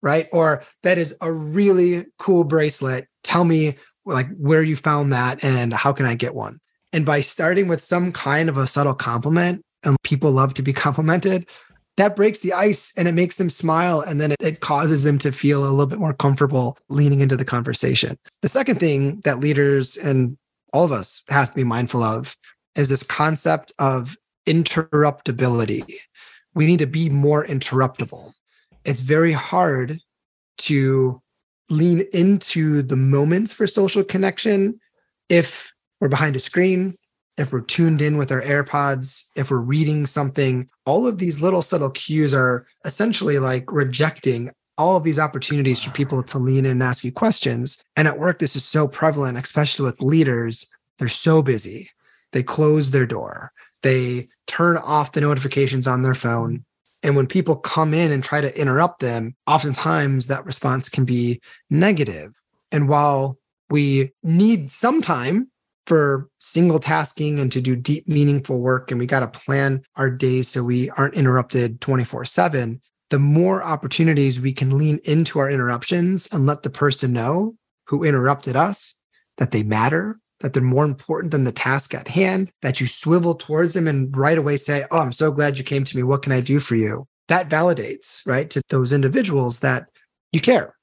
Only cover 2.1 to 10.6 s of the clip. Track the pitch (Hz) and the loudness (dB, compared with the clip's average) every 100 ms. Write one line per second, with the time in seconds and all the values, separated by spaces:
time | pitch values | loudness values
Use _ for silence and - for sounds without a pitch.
2.1 | _ - 180 160 160 151 139 135 127 123 | _ 2 2 4 2 2 0 -4 -4 -8
3.1 | _ - 170 175 160 156 139 _ _ - | _ -2 2 4 4 2 -2 _ _ -6
4.1 | 139 131 185 143 160 160 147 156 147 143 | -4 -4 -4 2 4 2 0 0 0 0
5.1 | 127 123 127 139 127 120 117 139 135 135 | 0 -2 -2 0 0 0 0 0 0 0
6.1 | 117 123 120 107 - _ _ _ 165 147 | -2 -4 -6 -12 -12 _ _ _ -2 0
7.1 | 147 143 - 165 180 190 165 - 175 180 | 0 -2 -2 0 0 0 -2 -2 -2 -2
8.1 | 170 - 143 160 135 127 - 143 135 - | -4 -2 0 0 0 -2 0 0 0 -4
9.1 | 117 131 165 175 180 _ _ - 135 - | -4 0 2 2 -2 _ _ 0 0 0
10.1 | 139 151 131 135 131 | 0 2 2 0 0